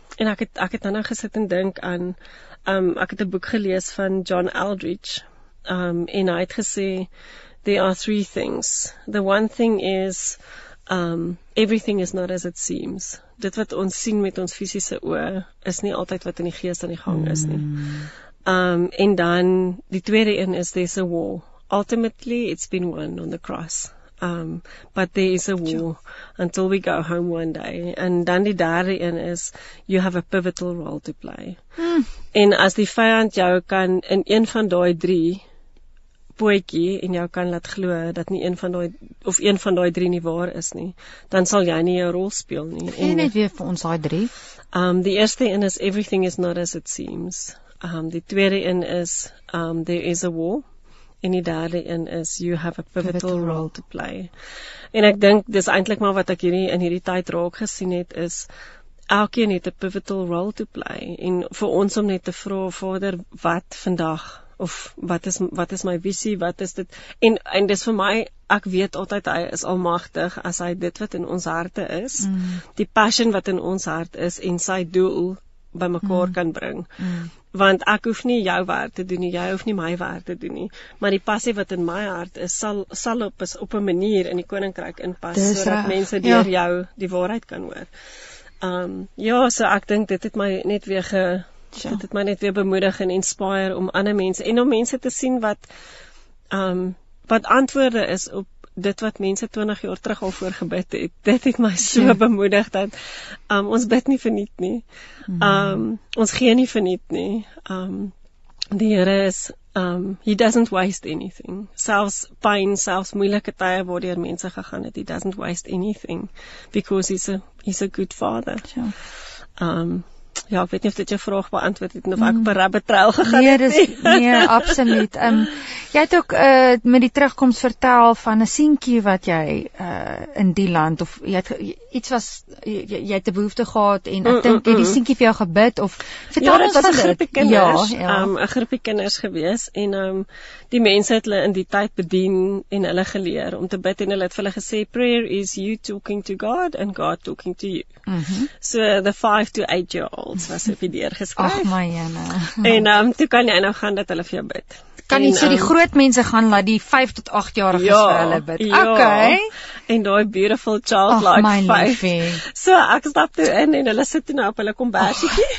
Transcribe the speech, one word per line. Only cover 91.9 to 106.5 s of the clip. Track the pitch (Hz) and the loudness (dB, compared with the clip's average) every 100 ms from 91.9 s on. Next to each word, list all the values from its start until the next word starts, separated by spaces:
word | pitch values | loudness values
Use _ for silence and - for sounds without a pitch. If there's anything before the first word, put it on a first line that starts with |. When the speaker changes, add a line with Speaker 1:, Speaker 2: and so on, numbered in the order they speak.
Speaker 1:
dit | 214 | -8
het | 196 | -6
my | 208 | -4
net | 202 196 | -2 -2
weer | 202 | -2
bemoedig | 196 196 190 196 196 | 0 0 2 0 0
en | 185 | -2
inspire | 185 185 - 196 196 190 185 | 0 -2 -4 -2 -2 -2 -2
om | 185 | -4
ander | 180 202 | -2 0
mense, | 208 185 185 | 0 0 -2
en | 202 233 | 0 2
om | 247 | 2
mense | 226 240 262 | 2 0 -2
te | 254 | -4
sien | - 262 254 | -4 -2 0
wat, | 220 208 - - - - - - - - - | -2 -4 -10 -20 -20 -20 -20 -20 -20 -20 -8
ehm, | 196 190 180 185 185 _ - - | -4 -2 -2 -4 -8 _ -16 0
wat | 226 | 0
antwoorde | - 247 269 277 262 233 196 | 4 2 4 2 0 0 -2
is | 185 - | -4 -6
op | 196 190 - - | -12 -12 -16 -20
dit | - 196 202 | -6 -6 -4
wat | 220 - | -6 -4
mense | 196 196 220 | -4 -4 -6
twintig | 220 214 208 | -6 -4 -4
jaar | 196 185 | -8 -8
terug | 214 208 | -8 -6
al | 190 | -6
voor | - 185 | -6 -8
gebid | 190 170 175 185 | -6 -6 -6 -6
het. | - 170 - | -8 -8 -4
Dit | 208 247 | 2 2
het | 277 233 | 2 2
my | 220 180 | 2 2
so | - 240 | 0 4
Speaker 2:
Ja. | 254 | 6
Speaker 1:
bemoedig | 208 226 208 196 202 214 | 6 4 4 4 2 2
dat, | 190 202 - - - - - - | -2 -4 -6 -16 -16 -16 -16 -2
ehm, | 202 202 | 0 2
ons | 226 220 | 0 2
bid | 240 - | 2 2
nie | 262 | 0
verniet | 233 208 208 - | 0 -2 -4 -6
nie. | 185 226 - - - - - | -4 -4 -8 -20 -20 -18 -8
Speaker 2:
Mhm. | 175 | 0
Speaker 1:
Ehm, | 202 196 202 196 220 220 - - | 2 4 2 -2 -4 -6 -8 -2
ons | 220 | 0
gee | - 254 | 2 4